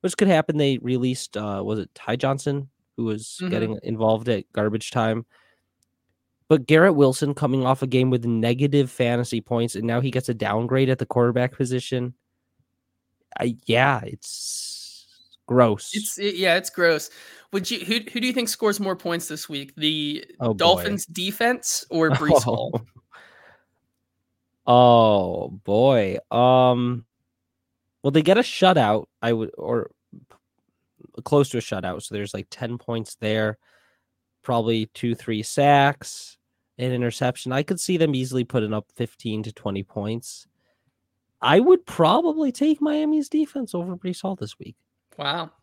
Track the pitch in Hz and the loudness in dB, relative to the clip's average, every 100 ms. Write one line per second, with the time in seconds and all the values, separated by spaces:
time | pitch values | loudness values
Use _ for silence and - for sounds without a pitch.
0 | 190 - 196 165 - 151 143 131 120 127 | -4 0 4 4 2 0 2 0 -2 0
1 | 127 127 - 104 104 98 101 107 92 - | 0 -4 -6 -8 -6 -6 -4 -4 -6 -12
2 | - 120 131 135 147 143 135 _ _ - | -6 -2 -2 -2 -2 -4 -6 _ _ -8
3 | 117 107 110 - 180 107 110 107 - 113 | -6 -6 -8 -10 -4 -2 -4 -6 -6 0
4 | 110 110 113 107 - - 107 107 - 127 | 2 2 0 -2 -2 -2 -2 -2 -4 -2
5 | 113 113 117 _ _ _ _ _ _ _ | 0 -2 -6 _ _ _ _ _ _ _
6 | _ _ _ _ _ 156 123 156 180 151 | _ _ _ _ _ 2 6 6 6 6
7 | 139 131 143 139 147 135 127 131 131 127 | 4 4 -4 -2 0 0 0 0 0 2
8 | 127 127 120 113 117 123 143 143 127 - | 2 0 0 0 0 0 2 2 0 0
9 | 120 120 123 117 - 120 117 - 113 120 | 0 0 -2 -6 -4 -2 -2 -4 -2 -2
10 | 131 127 127 117 104 104 117 131 131 131 | -2 -4 -4 -4 -2 -2 0 0 2 0
11 | - 123 120 123 127 - 127 127 - 131 | -2 2 2 2 -2 -2 -4 -4 -4 -6
12 | 123 123 _ _ _ _ _ _ _ _ | -6 -10 _ _ _ _ _ _ _ _
13 | _ _ _ - 123 117 - 113 135 127 | _ _ _ -6 -4 -4 0 2 4 2
14 | 107 - - - - - - - - - | -4 -14 -14 -14 -12 -10 -12 -14 -18 -20
15 | _ _ _ _ - 123 120 104 - 214 | _ _ _ _ 0 4 4 2 -6 -8
16 | 214 - 202 180 185 170 180 - 170 156 | -6 -4 -6 -2 0 0 0 0 2 2
17 | - - - - _ 196 180 233 175 226 | -4 -18 -20 -20 _ -6 -6 -8 -4 -4
18 | 214 247 247 254 233 - 214 208 196 185 | -4 -6 -4 -4 -4 -2 -2 -2 -4 -6
19 | 175 170 170 151 - 147 139 147 151 156 | -6 -6 -6 -12 -10 -10 -12 -4 -2 -2
20 | 147 147 - - 120 110 170 180 175 202 | -4 -8 -12 -6 -4 2 2 2 -2 -6
21 | - 165 185 208 233 247 - - - 170 | -8 -8 -8 -2 -2 -2 -4 -8 -4 0
22 | 160 147 151 147 113 113 117 120 - _ | 2 2 4 4 4 -4 -4 -6 -8 _
23 | _ - - _ - _ _ _ _ _ | _ -20 -20 _ -20 _ _ _ _ _
24 | _ _ _ _ _ _ - 123 123 120 | _ _ _ _ _ _ 4 8 10 8
25 | 110 104 90 87 - 98 - 101 131 127 | 8 4 2 -4 -8 -10 -2 2 4 4
26 | 98 95 - 117 123 127 127 123 123 123 | 2 -4 -4 2 4 6 6 4 0 -4
27 | - _ _ _ _ _ _ _ _ _ | -10 _ _ _ _ _ _ _ _ _
28 | 139 143 156 202 254 - 190 175 110 107 | 2 2 4 4 2 2 4 4 4 2
29 | - _ 117 117 110 - 82 117 - _ | -2 _ -2 -2 -4 -8 -4 -4 -4 _
30 | _ - _ _ _ _ _ _ _ _ | _ -20 _ _ _ _ _ _ _ _
31 | - - - 147 139 120 - 101 92 87 | -20 -16 0 2 2 -2 -6 -6 -6 -8
32 | - 107 101 104 98 - 120 120 - 117 | -8 -8 -8 -8 -12 -10 -8 -8 -6 -8
33 | 107 - 110 107 107 110 _ _ _ _ | -8 -8 -2 0 -2 -4 _ _ _ _
34 | _ _ _ _ - 120 113 113 110 - | _ _ _ _ -4 -2 0 0 -2 -4
35 | 120 113 - 110 104 - 143 143 139 143 | -4 -4 -4 -6 -4 2 4 6 4 0
36 | - - - _ _ _ _ - 127 123 | -10 -16 -18 _ _ _ _ -8 -4 -2
37 | 120 - 123 - 127 131 143 185 - 180 | -2 -2 -4 -4 -4 -4 -2 -4 -2 0
38 | 160 135 131 127 120 127 107 107 - _ | 2 0 -2 -4 -2 -2 -2 -4 -8 _
39 | 120 _ 117 107 107 - - 98 95 - | -8 _ -8 -6 -8 -8 -6 -6 -8 -8
40 | 101 117 - - - _ _ _ _ _ | -6 -6 -10 -20 -20 _ _ _ _ _
41 | _ _ _ _ 120 160 262 370 - - | _ _ _ _ 4 4 6 4 2 0
42 | 160 226 339 311 294 240 294 302 302 302 | 2 4 0 -2 -4 0 0 0 0 0
43 | 302 311 285 302 302 277 233 180 175 180 | 0 -2 -2 -4 -4 -6 -8 -6 -8 -8
44 | 185 180 190 190 101 - - - _ _ | -8 -6 -8 -8 -10 -12 -20 -20 _ _
45 | _ - 143 160 160 _ | _ -10 -6 -6 -8 _